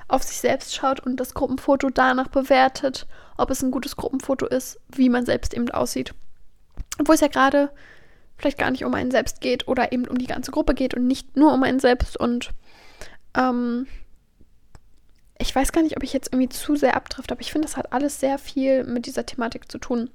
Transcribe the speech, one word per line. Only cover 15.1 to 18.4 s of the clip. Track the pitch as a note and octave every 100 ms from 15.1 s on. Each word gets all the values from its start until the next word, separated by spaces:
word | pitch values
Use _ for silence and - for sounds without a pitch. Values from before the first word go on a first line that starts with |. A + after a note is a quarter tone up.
| - _ -
ich | -
weiß | - C4+
gar | -
nicht, | D#4+ -
ob |
ich | C4+
jetzt | C4 -
irgendwie | B3+ B3+
zu | - - D4
sehr | C4 -
abdrifte, | - - -
aber | B3
ich | -
finde, | D4+ D4+
das | -
hat | -
alles | B3 C#4+ -
sehr | C4+
viel | C#4